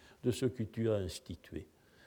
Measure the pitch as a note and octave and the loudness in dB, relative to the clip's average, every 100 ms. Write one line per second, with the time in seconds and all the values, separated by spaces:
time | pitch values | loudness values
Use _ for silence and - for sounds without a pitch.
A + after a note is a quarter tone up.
0 | - - B2 - B2+ - A2 - A2+ G#2 | -20 -4 0 2 2 0 -4 0 2 2
1 | F2+ - - F2 - - - _ _ - | 0 -6 -10 -12 -10 -12 -12 _ _ -20